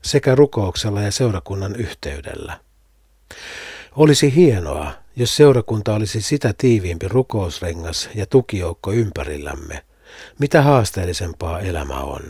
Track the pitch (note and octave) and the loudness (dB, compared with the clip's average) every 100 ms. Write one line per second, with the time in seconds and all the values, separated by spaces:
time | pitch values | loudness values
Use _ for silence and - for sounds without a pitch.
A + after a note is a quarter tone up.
0 | - C#3+ C#3 C3 D3 - G2 - A2 G2+ | 0 0 4 6 6 4 -4 -4 -4 -2
1 | G#2 - B2 F#2+ - G2 G2 G#2 G#2 - | -2 0 -2 -2 -8 -8 -8 -6 -8 -8
2 | D2 C#2+ C#2 - - - _ _ _ _ | -12 -10 -12 -14 -14 -16 _ _ _ _
3 | _ _ _ - - - - - - C#3 | _ _ _ -20 -16 -16 -16 -18 -14 4
4 | D3+ C#3+ D3 C3+ E3+ G#2+ D#2 D2 D2 - | 6 6 4 6 6 4 -2 -6 -8 -12
5 | - - A#2+ - D3 B2+ - A2 G#2 G#2+ | -16 -4 -2 6 6 6 0 -4 -2 -2
6 | G#2+ A2 G2+ C#3+ B2 G2 B2+ A2+ F2+ E2 | -2 -4 -2 -2 -2 0 2 2 0 -6
7 | F#2+ A#2 B2+ A2 F#2 - F2+ E2 E2 - | -2 -2 -2 -4 -4 -6 -8 -8 -8 -8
8 | - G#2+ F#2+ C3+ A#2+ G2+ E2+ E2+ - A2 | -8 -8 2 2 2 -6 -6 -8 -4 -2
9 | A2 - D2 D2 C#2+ C#2+ C#2+ D#2 _ _ | -2 -4 -8 -8 -10 -12 -12 -16 _ _
10 | _ - - _ C#3+ E3 C#3+ C#3 G#2 - | _ -20 -20 _ 2 4 6 4 2 -2
11 | F2+ F2 F2 E2 E2 E2+ F#2+ E2 C#2+ C2 | -6 -6 -8 -8 -8 -6 -4 -6 -6 -8
12 | C#2 C2+ | -8 -10